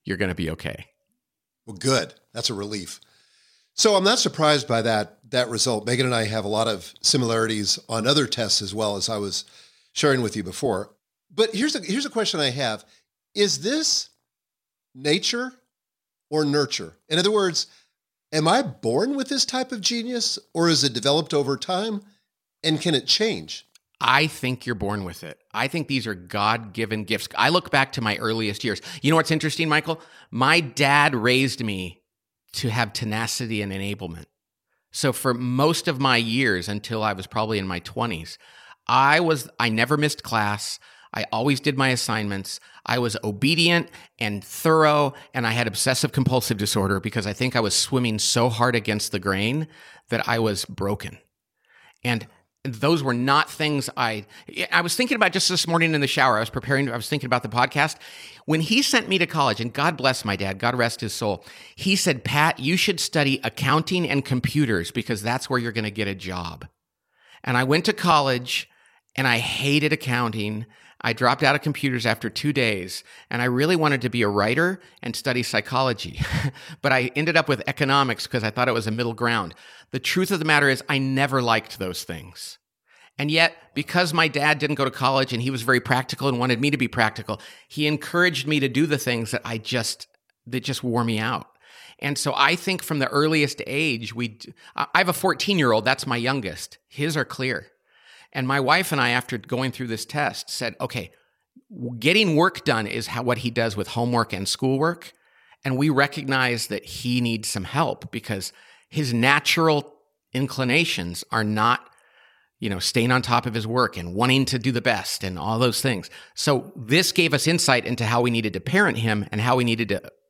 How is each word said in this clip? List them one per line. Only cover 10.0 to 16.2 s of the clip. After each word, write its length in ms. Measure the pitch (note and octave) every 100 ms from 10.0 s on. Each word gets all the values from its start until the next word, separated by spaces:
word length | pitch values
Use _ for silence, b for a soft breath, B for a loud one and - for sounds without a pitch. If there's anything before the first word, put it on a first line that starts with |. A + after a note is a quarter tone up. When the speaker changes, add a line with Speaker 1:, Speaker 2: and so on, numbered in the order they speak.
| D3+ C3
Speaker 2:
with 160 | A2 A2
you 60 |
before. 520 | F2+ F2 C#3 F#2+ G2+ _ _ _ _
But 240 | D3+ A3
here's 220 | G3+ D4+ D4
a, 60 |
here's 240 | F3 A3+ C#4
a 40 |
question 300 | A3+ G#3 E3+
I 120 | C#3
have. 340 | B2+ B2 G#2+ b b _ _ _ G3+
Is 240 | G3+ C3+
this 500 | F3+ D4+ D#4 - - _ _ _ _ _ _ _ _ B2+
nature 580 | C#3+ F3 - A#3+ B3+ B3+ _ _ _ _ _ _